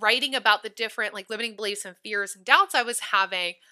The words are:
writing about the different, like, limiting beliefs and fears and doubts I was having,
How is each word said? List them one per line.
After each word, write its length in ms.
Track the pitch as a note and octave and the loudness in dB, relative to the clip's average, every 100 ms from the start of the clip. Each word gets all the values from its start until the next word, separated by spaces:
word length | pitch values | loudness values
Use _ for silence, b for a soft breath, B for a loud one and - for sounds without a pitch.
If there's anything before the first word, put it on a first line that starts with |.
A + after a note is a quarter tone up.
writing 340 | G#3+ B3 C#4 | 0 0 0
about 280 | C4 G#3+ G#3 | 0 2 2
the 80 | G#3+ | 0
different, 420 | G#3 A3 - G#3 | -8 -8 -6 -8
like, 160 | G3+ F#3+ | -8 -10
limiting 280 | A3 A3+ G#3+ | -6 -6 -6
beliefs 280 | G#3+ G3+ | -6 -6
and 100 | F#3+ - | -10 -14
fears 320 | G#3+ G#3 G3 | -8 -6 -6
and 80 | F#3+ | -8
doubts 320 | F#3 D4+ G4+ | 4 6 6
I 80 | C#4 | 2
was 180 | A#3+ A3+ | 0 -4
having, 560 | - G3+ F#3+ F#3 F3 F3 b | 0 0 2 0 -4 -6 b